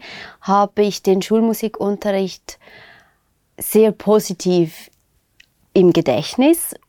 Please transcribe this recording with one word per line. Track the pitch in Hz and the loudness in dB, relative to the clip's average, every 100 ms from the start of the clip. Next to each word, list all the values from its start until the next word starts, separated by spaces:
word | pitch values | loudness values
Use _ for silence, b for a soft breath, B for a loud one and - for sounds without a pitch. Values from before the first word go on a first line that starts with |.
| B B B B | B B B B
habe | - 202 202 - | -2 0 2 0
ich | 208 - | -2 0
den | - 190 | 0 0
Schulmusikunterricht | 180 220 226 214 220 - 196 202 214 196 190 - - - B B B B B B _ _ _ - | 0 0 0 -2 -6 -6 -4 -4 -4 -4 -4 -8 -20 -20 B B B B B B _ _ _ -14
sehr | - 214 220 | -2 2 2
positiv | 208 196 214 - 180 180 180 165 - - _ _ _ _ _ _ _ _ | 2 0 0 0 -4 0 0 0 -4 -20 _ _ _ _ _ _ _ _
im | 202 180 | 4 4
Gedächtnis. | 170 151 120 156 - 277 339 - - | 4 0 -2 -4 0 2 2 -2 -14